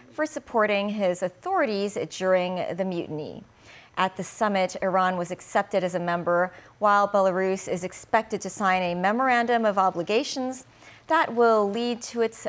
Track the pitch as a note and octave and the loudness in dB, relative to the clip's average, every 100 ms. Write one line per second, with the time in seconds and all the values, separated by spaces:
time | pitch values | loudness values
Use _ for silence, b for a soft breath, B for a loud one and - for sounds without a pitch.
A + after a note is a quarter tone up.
0 | B - D#4 C#4 - A#3 G#3+ G3+ G#3 G#3 | B -6 -4 -6 -2 0 2 2 -2 0
1 | F#3 F3 F3+ - F4+ F#4+ C4+ G3 G3+ - | 0 0 -4 -6 -2 0 0 0 -2 -4
2 | D#3 - F#3 F#3 F3+ F3+ - E3+ F#3+ E3+ | -8 -2 2 2 2 -4 -4 -4 -4 -4
3 | - D3+ A#2+ - - _ B B B - | -6 -8 -10 -12 -18 _ B B B -2
4 | F#3 - F3 - G#3+ G3 F#3 - F#3+ F#3 | -2 -2 -8 -2 0 2 0 -2 0 2
5 | F#3 F#3 F3 F3+ - G#3 G3+ G3 F3+ F3 | 2 0 -4 -8 -4 -2 0 0 0 -2
6 | F3 F3 E3+ F3 F3+ B B B G#3 G3+ | -2 -2 2 2 0 B B B 2 4
7 | G3+ G#3 F#3+ F3+ F#3+ F#3+ - F3 F3+ - | 4 4 2 2 0 -2 -4 -6 -6 -12
8 | - A3 A3 G3+ F#3+ - G3 F#3 F3 F3 | -2 0 0 -6 -6 -2 0 2 0 0
9 | F#3 A#3 C4 A#3+ A#3 A#3 A3 G3 F#3 F3 | 0 2 2 2 2 2 2 2 2 0
10 | E3+ G#3+ C#4+ C4+ B3+ B3+ - B B B | 0 0 0 -4 -6 -6 -12 B B B
11 | B D#4+ - A#3 A#3 G#3+ G3+ A3 A#3+ A#3 | B 0 2 4 4 6 2 0 -2 -4
12 | - A#3 A3+ - | -6 -2 -2 -4